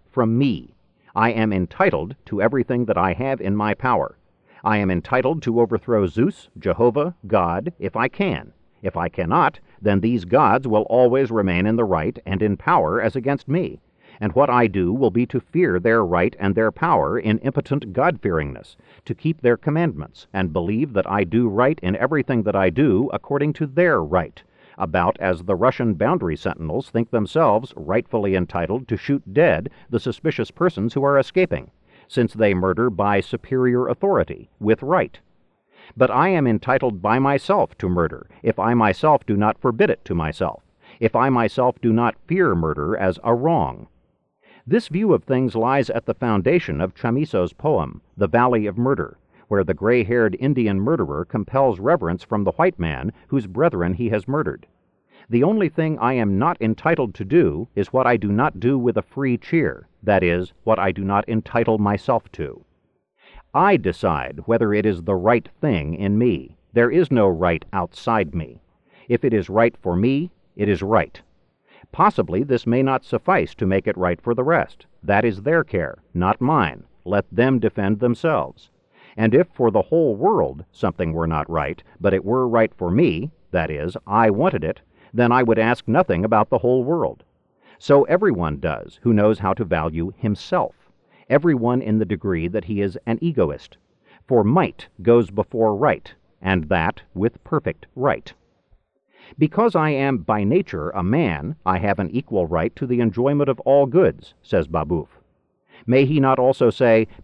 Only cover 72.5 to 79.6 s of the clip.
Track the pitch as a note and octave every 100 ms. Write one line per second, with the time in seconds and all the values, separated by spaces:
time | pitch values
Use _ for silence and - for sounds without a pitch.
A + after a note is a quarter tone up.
72.5 | A#2+ A2+ B2 C3+ C3 - A#2 - - D#2
73.5 | - F#2+ F#2+ G#2+ F2+ F2+ F2 A#2+ A#2 C3+
74.5 | E3+ - - _ _ - G2+ A#2 G2 B2
75.5 | E3 - F#2+ C#2 - _ E2+ F#2 - C3
76.5 | D3+ D#2+ A1+ - _ F2 G2+ - F#2+ B2+
77.5 | B2+ A2 - G2 G#2 B2 A#2 E3 B2 C2
78.5 | - _ _ _ _ - - A2 C3+ F3
79.5 | -